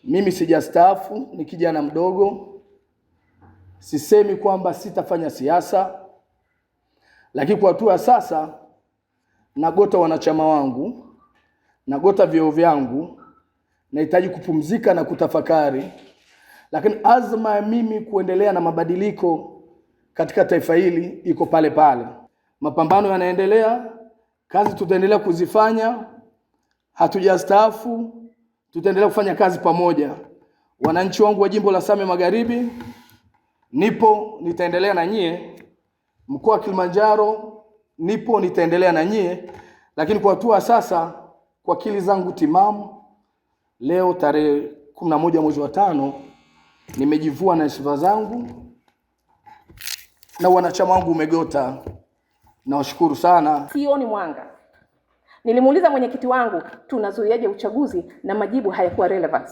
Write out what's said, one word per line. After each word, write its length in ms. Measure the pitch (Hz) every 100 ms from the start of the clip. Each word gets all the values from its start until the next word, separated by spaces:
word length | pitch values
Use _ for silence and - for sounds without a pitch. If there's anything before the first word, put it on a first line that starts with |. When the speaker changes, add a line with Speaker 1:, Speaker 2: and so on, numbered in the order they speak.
Speaker 1:
Mimi 280 | - 170 196
sijastaafu, 960 | 175 165 156 - 170 180 190 - 214 269
ni 120 | 185
kijana 380 | 151 170 170 156
mdogo. 640 | 143 151 180 185 202 - - - _ _ _ _ _ _ _ _ - _ - _
Sisemi 580 | - 147 - 208 202 196
kwamba 380 | 202 190 180
sitafanya 560 | - 208 202 - 170 156
siasa, 720 | - 135 175 - 190 190 - - _ _ _ _ _ _ _ _ _ _ _ _
lakini 240 | 139 139 208
kwa 120 | 196
hatua 200 | 170 220
ya 60 | 185
sasa 560 | 202 190 - 160 156 - - _ _ _ _ _ _ _ _ 139
nagota 420 | 165 170 202 202
wanachama 500 | 160 160 165 156 156
wangu, 580 | 151 135 123 185 247 - _ _ _ _ _ _ _ -
nagota 400 | 139 185 196 175
vyeo 240 | 160 156
vyangu, 680 | 151 170 147 127 131 170 - - _ _ _ _ _ _
nahitaji 360 | 143 156 180 185
kupumzika 680 | - - 156 147 214 -
na 100 | 175
kutafakari, 880 | 151 156 160 160 147 160 147 131 156 - - _ _ _ _ - _
lakini 240 | 151 208 208
azma 500 | - 254 214 220 220
ya 80 | 208
mimi 380 | 208 233 226 214
kuendelea 520 | - 196 185 185 208
na 80 | 185
mabadiliko 1000 | 170 165 160 180 202 202 180 160 - - - _ _ _ _
katika 300 | - 156 202
taifa 300 | 180 170 -
hili 460 | 165 185 170 175 -
iko 220 | 175 156 165
pale 240 | 160 156
pale. 360 | 151 151 123 117 - - _ _ _
Mapambano 480 | - - 156 196 202
yanaendelea, 840 | 185 180 180 190 220 220 240 - - - _ _ _ _
kazi 260 | 185 208
tutaendelea 440 | - 180 185 196 208
kuzifanya, 880 | 202 170 165 214 220 226 226 240 - - _ _ _ _ _ _ _
hatujastaafu, 1300 | - 165 196 190 180 - 196 220 214 240 233 233 - - _ _ _ _
tutaendelea 380 | 170 190 190 208
kufanya 260 | - 202
kazi 240 | 175 190 175
pamoja. 560 | 175 170 175 151 143 - - - _ _ _ _
Wananchi 420 | 123 175 185 196
wangu 180 | 208 196
wa 80 | 196
jimbo 240 | 208 196
la 80 | 185
Same 240 | 180 202
Magharibi, 640 | 190 180 180 220 233 240 240 - - - _ _ _ _ _ _ _
nipo, 680 | 131 208 220 226 214 - -
nitaendelea 540 | 170 170 175 175 196
na 120 | 185 170
nyie. 500 | 214 170 175 - - - _ _ _ _ _ -
Mkoa 260 | 135 220
wa 60 | 214
Kilimanjaro, 1000 | 220 185 180 180 214 214 214 220 - - _ _ _ -
nipo, 420 | 165 220 - 214
nitaendelea 520 | 180 180 165 175 180
na 120 | 165
nyie. 460 | 175 214 175 180 - - - _ _ -
Lakini 240 | 160 214
kwa 140 | 202
hatua 260 | 185 226 202
sasa, 540 | - 233 - 175 165 - - _ _ _
kwa 140 | - -
akili 240 | 220 202
zangu 320 | 180 190 180
timamu, 720 | 180 151 180 208 208 - - _ _ _ _ _ _ _ _
leo 340 | 131 180 185
tarehe 460 | 170 147 151 151 143 143 - _
kumi 160 | - 175
na 80 | 151
moja 220 | 170 165
mwezi 200 | 151 143
wa 80 | 143
tano, 460 | 160 196 151 139 - - _ _ _ _ _ - 101
nimejivua 600 | 139 156 156 135 185 165
na 120 | 147
sifa 280 | - 139 143
zangu 540 | 175 214 208 240 240 - - _ _ _ _ _ _ _ - - _ - - - - _ _ -
na 80 | 180
wanachama 440 | 180 175 - 180
wangu 180 | 185 170
umegota. 720 | 160 156 165 156 143 127 131 - - _ _ _ _ _ _ 131
Nawashukuru 500 | 143 131 - 165 135
sana. 520 | 170 175 151 147 139
Speaker 2:
Sioni 340 | 285 285 277 233
mwanga. 400 | 208 170 143 - - _ _ _ _ _ _ _ _
Nilimuuliza 460 | 240 247 262 311 339
mwenyekiti 360 | 277 247 254 247
wangu, 360 | 254 233 170 - - _
"Tunazuiaje 600 | 247 202 196 214 233 226
uchaguzi?" 560 | 202 208 226 269 180 - -
na 120 | 185
majibu 360 | 208 196 254 202
hayakuwa 380 | 196 180 - 180
relevant. 400 | 190 160 - -